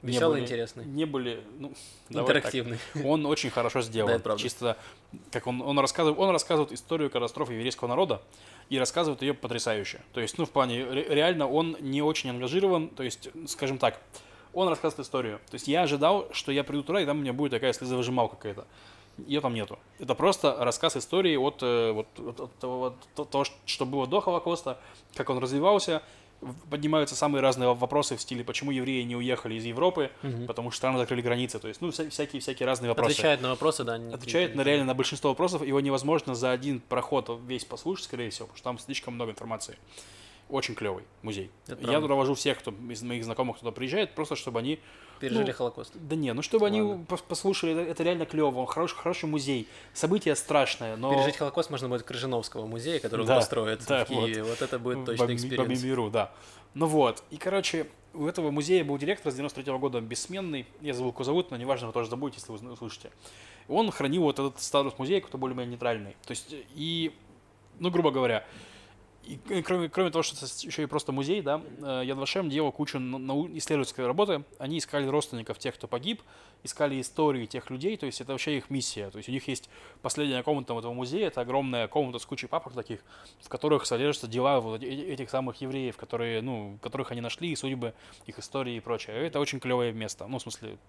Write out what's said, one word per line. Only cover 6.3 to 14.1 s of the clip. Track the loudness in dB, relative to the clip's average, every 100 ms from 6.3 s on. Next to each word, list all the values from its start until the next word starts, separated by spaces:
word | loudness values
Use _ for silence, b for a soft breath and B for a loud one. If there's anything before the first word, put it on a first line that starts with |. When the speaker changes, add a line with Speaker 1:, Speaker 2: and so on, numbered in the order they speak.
Speaker 1:
рассказывает | 4 4 2 2
историю | -2 -4 0 0
катастрофы | 0 -2 -2 -4
еврейского | -2 -2 -2 0
народа | 2 2 0 -4 B B B B
и | 0
рассказывает | 2 2 0 2
её | 0
потрясающе. | -2 -2 -2 0 0 -2 -8 -8
То | -4
есть, | -4 -2
ну, | 0
в |
плане, | 2 2 2
ре-, | 0 -2 2
реально | 6 6 4 4
он | 4 2 -2
не | -2 2
очень | 2 2 -2
ангажирован. | -2 0 2 4 4 0
То | -4
есть, | -6 -6 -12 -12 -8
скажем | -4 -2 4
так, | 2 2 -16